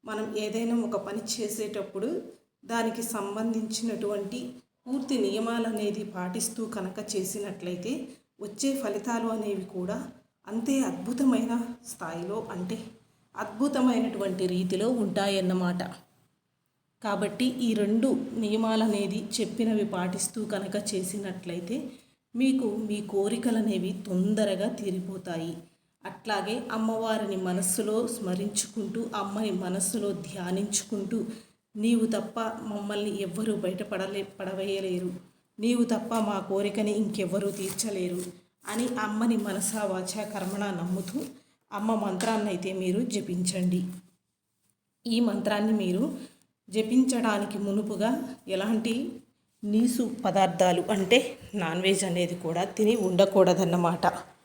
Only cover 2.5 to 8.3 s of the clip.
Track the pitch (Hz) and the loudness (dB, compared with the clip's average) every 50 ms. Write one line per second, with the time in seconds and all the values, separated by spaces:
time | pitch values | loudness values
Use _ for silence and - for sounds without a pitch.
2.5 | _ _ - - 233 233 220 226 233 240 226 226 226 214 196 202 202 220 220 233 | _ _ -8 -4 -2 0 0 0 -2 -4 -6 -4 -4 -4 -4 -4 -4 -2 -2 0
3.5 | 226 226 214 220 220 - 233 226 208 - 214 202 208 202 202 190 247 247 247 247 | 0 0 -2 -2 -4 -4 -2 -2 -2 -2 -2 -2 -2 -2 -4 -4 -6 -8 -8 -10
4.5 | - - - _ _ _ _ 247 262 277 240 - 277 240 208 196 202 220 226 233 | -12 -16 -20 _ _ _ _ -4 -4 -4 0 0 2 2 2 2 2 0 0 0
5.5 | 233 233 226 220 214 208 208 208 185 - - - - 185 180 180 180 226 - - | 0 0 0 0 0 0 0 0 -2 -2 -6 -6 -6 -4 -4 -4 -2 -2 -4 -4
6.5 | - - 220 220 - 214 185 185 - - 214 - - 196 185 185 - 214 202 202 | -4 -4 -6 -4 -4 -6 -6 -6 -6 -8 -8 -4 -2 -2 -2 -2 -4 -6 -6 -6
7.5 | - - 180 180 180 175 175 220 269 - - - - - _ _ | -8 -8 -6 -6 -6 -4 -4 -4 -4 -4 -6 -10 -14 -20 _ _